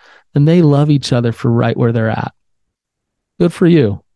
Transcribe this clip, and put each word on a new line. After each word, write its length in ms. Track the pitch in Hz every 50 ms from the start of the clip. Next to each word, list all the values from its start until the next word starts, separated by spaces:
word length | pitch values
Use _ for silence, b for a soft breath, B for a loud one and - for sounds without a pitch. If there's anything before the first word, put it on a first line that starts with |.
| b b b b b b
then 120 | _ 143 143
they 180 | 156 170 180
love 260 | 170 147 143 139 147 151
each 240 | 147 139 - -
other 200 | 135 123 120 117
for 180 | 113 - - 123
right 260 | 117 120 120 117 -
where 140 | - 123 117
they're 180 | 117 117 110 110
at. 240 | 110 - - - - _ _ _ _ _ _ _ _ _ _ _ _ _ _ _ _ _ _ _ _ -
Good 120 | 175 175
for 140 | - - 190
you. 380 | 165 175 156 120 101 98 - - _ _